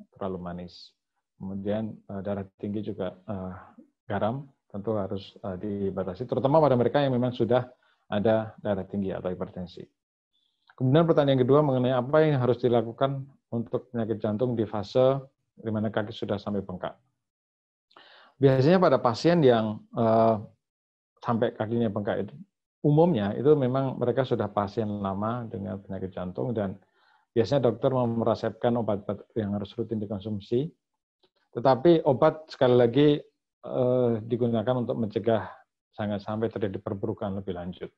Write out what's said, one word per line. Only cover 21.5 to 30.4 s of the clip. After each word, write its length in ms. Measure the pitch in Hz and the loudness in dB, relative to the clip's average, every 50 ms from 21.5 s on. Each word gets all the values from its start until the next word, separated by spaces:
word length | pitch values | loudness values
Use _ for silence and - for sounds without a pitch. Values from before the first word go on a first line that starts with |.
| - - | -2 -2
kakinya 320 | 110 104 117 120 117 110 | -4 -2 -2 0 0 0
bengkak 400 | 98 110 101 113 101 - 101 104 | -2 -4 -4 -4 -4 -4 -4 -8
itu, 40 | - 143 - _ _ _ _ _ _ _ - | -10 -16 -20 _ _ _ _ _ _ _ 0
umumnya 480 | 147 147 151 165 180 170 110 101 101 107 | 2 4 6 4 4 4 0 0 -2 -2
itu 240 | - 117 147 156 147 | 0 4 4 4 4
memang 400 | 131 123 127 135 135 131 - - | 4 2 0 0 -2 -2 -4 -2
mereka 240 | 120 120 117 127 131 | -2 -2 0 0 0
sudah 240 | 127 127 107 107 | 0 0 -2 -2
pasien 400 | 104 - 104 101 98 - - 110 | -2 -2 -2 -4 -2 -2 -4 -4
lama 640 | 104 104 104 98 98 95 95 104 110 117 123 117 110 | -4 -4 -4 -4 -4 -4 -4 -4 -4 -6 -6 -8 -10
dengan 320 | - 101 98 98 98 98 98 | -10 -8 -8 -8 -8 -10 -10
penyakit 320 | - 98 95 95 92 92 | -10 -10 -8 -8 -10 -8
jantung 400 | 92 90 90 87 - 127 131 117 | -8 -10 -8 -6 -6 -6 -4 -2
dan 240 | 110 101 95 90 - _ _ _ _ _ _ _ _ _ _ - | -2 -2 -4 -6 -8 _ _ _ _ _ _ _ _ _ _ 0
biasanya 400 | 120 110 101 139 143 123 123 107 | 0 0 2 2 2 2 2 0
dokter 160 | - - 135 | 0 0 0
meresepkan 880 | 131 127 123 117 117 117 113 113 110 104 - 113 110 - - 123 120 120 | 0 0 0 0 0 0 0 0 0 0 -2 -6 -4 -2 -2 0 0 0
obat-obat 480 | 110 104 107 98 - - 104 95 - _ - | 0 -2 -4 -4 -4 -6 -8 -10 -10 _ -6
yang 240 | 120 107 98 101 104 | -6 -4 -2 -4 -4
harus 160 | 101 98 - | -6 -6 -8
rutin 240 | - 113 107 117 107 | -8 -8 -6 -6 -6
dikonsumsi. 720 | 104 98 110 95 92 110 107 101 | -6 -6 -8 -8 -8 -8 -8 -8